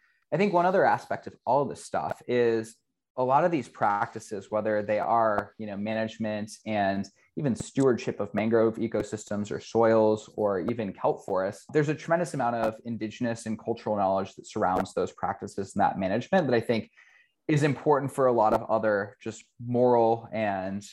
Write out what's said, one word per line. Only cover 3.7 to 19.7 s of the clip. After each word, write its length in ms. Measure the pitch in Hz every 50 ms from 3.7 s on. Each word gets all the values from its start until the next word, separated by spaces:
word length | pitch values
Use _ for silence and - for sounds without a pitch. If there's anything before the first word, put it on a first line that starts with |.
| - - 120 104 101 101 117 - - 113 - - 110 98 98 -
whether 320 | 107 107 104 110 107 107 104
they 160 | 101 107 104
are, 560 | 90 73 113 117 113 110 104 101 101 - _
you 100 | _ 110
know, 120 | 104 101 98
management 760 | 101 107 110 110 113 110 - - 113 107 107 107 104 107 - - _
and 420 | 110 110 104 101 98 98 98 98 - _ _ _ _ _
even 200 | - 156 139 110
stewardship 640 | - - - - - 139 135 120 110 - - - -
of 120 | 107 101 -
mangrove 440 | 101 107 113 113 113 113 113 110
ecosystems 760 | - 113 113 - 107 104 - - 104 - - 107 101 104 104
or 80 | - -
soils 720 | - - - 113 117 113 113 110 110 110 107 107 - - -
or 240 | - 107 101 98 92
even 320 | 80 101 117 113 110 98 90
kelp 320 | - - 131 - - -
forests, 400 | - 98 92 95 98 107 - - - -
there's 160 | 151 147 147
a 60 | 151
tremendous 400 | 143 - - 165 170 175 160 -
amount 200 | 143 123 120 120
of 220 | 117 113 110 110 - -
indigenous 640 | 120 117 107 110 107 - - 123 117 113 113 -
and 120 | 110 110 117
cultural 380 | - - 117 113 - 113 107
knowledge 380 | 104 98 95 98 95 92 - -
that 100 | - -
surrounds 480 | - - 110 101 90 90 90 - - -
those 180 | - 92 92 -
practices 600 | - - 90 98 - - 98 - - 98 - -
and 60 | 101
that 180 | 98 - - 92
management 480 | 95 92 95 117 120 - - 190 165
that 80 | 127 123
I 60 | 117
think 300 | 113 - 120 110 - - _ - - _ _ _ _ _ _ _ _ -
is 140 | 156 143 143
important 500 | 151 135 - - 156 147 135 143 131 -
for 160 | - 135 127
a 40 | 120
lot 220 | 117 107 110 110
of 80 | 110 - -
other 460 | 110 113 107 110 104 101 101 110 - _
just 240 | - 113 107 - - _ _ _ 120
moral 640 | 120